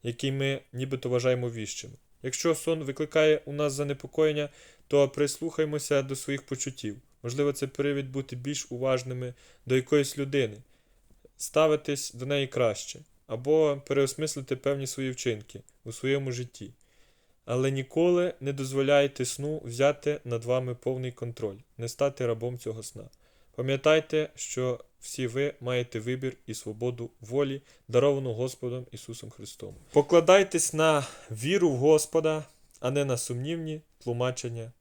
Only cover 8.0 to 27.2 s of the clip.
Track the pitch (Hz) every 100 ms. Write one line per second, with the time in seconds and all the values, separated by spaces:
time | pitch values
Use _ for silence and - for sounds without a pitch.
8 | 135 135 135 127 127 143 - 123 131 131
9 | 123 127 123 123 - _ - 127 127 147
10 | 139 - 135 143 120 104 - _ _ _
11 | _ _ - _ - - 156 151 147 143
12 | - 123 127 143 135 - 120 101 - -
13 | - _ _ 113 127 156 156 143 135 139
14 | 135 - 156 - 131 127 139 139 135 -
15 | 131 127 - 107 107 98 - _ - 113
16 | 131 139 135 123 123 - 98 - _ _
17 | _ _ _ _ - 123 131 135 131 -
18 | 175 175 180 - 135 139 131 135 135 143
19 | 143 139 127 - 143 156 - 117 135 143
20 | - 147 120 117 117 127 127 120 - 127
21 | 127 120 120 117 110 98 - - 117 -
22 | 143 135 123 113 120 123 - 110 107 110
23 | 110 _ _ _ _ - 131 139 156 156
24 | 156 156 151 - - - 127 120 - _
25 | - - 127 123 143 - 123 127 120 113
26 | 110 131 131 - - 110 - 107 120 120
27 | 117 _